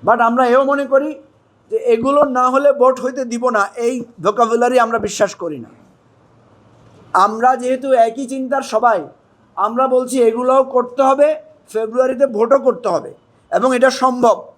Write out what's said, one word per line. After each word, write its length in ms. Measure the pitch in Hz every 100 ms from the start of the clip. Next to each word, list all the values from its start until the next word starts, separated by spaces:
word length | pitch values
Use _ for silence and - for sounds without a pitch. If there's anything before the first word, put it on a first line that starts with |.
| 185
But 120 | 233 233
আমরা 140 | 240 254
এও 100 | 247 269
মনে 140 | 277 277
করি 160 | 269 294 302 - _ _ _ _
যে 60 | 220 240
এগুলো 280 | 226 247 285 285 247
না 80 | 254
হলে 160 | 262 285 262
ভোট 140 | 254 254
হইতে 200 | 254 262 254
দিব 120 | 233 247 226
না, 60 | 196 - 233
এই 100 | 254 - - 170
vocabulary 520 | 214 233 233 240 254 226
আমরা 140 | 226 208
বিশ্বাস 240 | - 202 -
করি 140 | 170 147 110
না। 60 | - _ _ _ _ _ _ _ _ _ _ _ _ - 180 202
আমরা 240 | 220 240 262
যেহেতু 260 | 247 262 269 262 226
একই 180 | 233 262
চিন্তার 300 | 269 262 269 254
সবাই, 260 | 220 240 208 143 - _ _ _ - 202
আমরা 200 | 226 262 254
বলছি 200 | 254 262 233
এগুলোও 340 | 226 247 262 262 254
করতে 260 | 247 - 262
হবে, 180 | 269 294 302 - _ _
ফেব্রুয়ারিতে 520 | 214 220 240 254 254 277 214
ভোটও 240 | 233 269 247
করতে 200 | 214 214
হবে 180 | 170 95 - _ _ _ 180
এবং 120 | 247 254
এটা 120 | 262 254
সম্ভব। 360 | 254 247 240 180 -